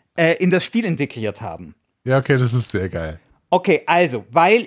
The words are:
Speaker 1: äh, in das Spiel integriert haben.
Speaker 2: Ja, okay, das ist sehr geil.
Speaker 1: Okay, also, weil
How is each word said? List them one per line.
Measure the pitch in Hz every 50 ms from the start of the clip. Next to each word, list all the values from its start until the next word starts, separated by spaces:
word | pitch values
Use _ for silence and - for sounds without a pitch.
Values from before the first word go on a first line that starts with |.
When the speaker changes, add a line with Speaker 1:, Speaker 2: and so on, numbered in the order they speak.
| _ _ _ -
Speaker 1:
äh, | 165 160 170 -
in | 185 180
das | 170 180 -
Spiel | - - 226 226
integriert | 196 165 - 143 - - 120 110 104 98 -
haben. | - 98 82 82 92 76 - _ _ _ _ _ -
Speaker 2:
Ja, | 127 131 135
okay, | 131 - 147 127
das | 127 120 117
ist | 127 113 -
sehr | - 101 92 95
geil. | 85 85 82 78 80 82 _ _ _ _ _ _
Speaker 1:
Okay, | - 180 - 202 175 - -
also, | - 165 175 180 156 123 113 101 107
weil | 113 165 165 185 214 240 233